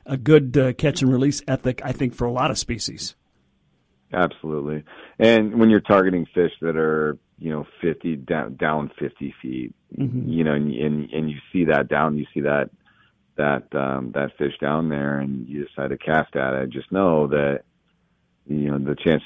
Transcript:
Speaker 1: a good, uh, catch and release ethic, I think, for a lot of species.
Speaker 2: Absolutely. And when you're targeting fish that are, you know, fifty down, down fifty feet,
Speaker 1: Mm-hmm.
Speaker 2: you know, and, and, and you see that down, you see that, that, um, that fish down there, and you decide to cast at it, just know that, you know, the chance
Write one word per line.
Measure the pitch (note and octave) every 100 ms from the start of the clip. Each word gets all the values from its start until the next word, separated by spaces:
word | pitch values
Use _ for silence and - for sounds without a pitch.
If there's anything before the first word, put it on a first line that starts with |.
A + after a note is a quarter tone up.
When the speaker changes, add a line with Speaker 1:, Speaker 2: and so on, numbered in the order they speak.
| -
Speaker 1:
a | C3+
good, | A#2 D#3 C3 C#3
uh, | C3
catch | A#2+ D3+ C3+
and | C3
release | B2+ C#3 C#3+ -
ethic, | - B2+ B2
I | C3+
think, | B2+ B2+
for | - A#2+
a |
lot | B2 C#3+
of | -
species. | - A#2 - - - - _ _ _ _ _ _ _ _ _
Speaker 2:
Absolutely. | - F2 - D#2 D2+ C#2+ D2+ D2+ - - -
And | A2+ A2+ G#2+ A2+
when | A2+
you're | G#2+
targeting | - G2+ F#2+ F2+ D#2+
fish | - F2 -
that | E2 D#2+
are, | D#2 D#2 D2+ D2 _ -
you | E2
know, | D2+ D2 -
fifty | E2+ D2+ F2
down, | D2+ C2 D#2+ A#1 C2+
down | E2 D2+ C#2+ -
fifty | C#2+ - C#2 -
feet, | C2 B1+ A#1+ - _ -
Speaker 1:
Mm-hmm. | C3+ B2+ -
Speaker 2:
you | E2
know, | D#2
and, | D2 D2
and, | B1 D2+ D2+ D2
and | D2+ D#2
you | D2 -
see | F#2 E2
that | D2 C2
down, | D2 D#2 D2
you | C#2+
see | -
that, | C#2+ C#2+ C2+ - _ _ _ _ _ -
that, | D2 C#2 - C#2+
um, | C2+ C2+ B1+ C#2
that | C#2 -
fish | C#2+ -
down | C#2+ D2+ E2
there, | D2 C#2+ C#2+
and | C#2 C2+ B1
you | C#2+ C#2+
decide | - C2+
to | C2+
cast | - D#2 C#2
at | - C2
it, | C2+ C2+
just | C2 -
know | F#2 F#2+ D#2+ D2
that, | D2 C#2+ C#2 - _ _ _ _ _ _ _ -
you | D2 D2
know, | C#2+
the | C#2 D2
chance | F2 D#2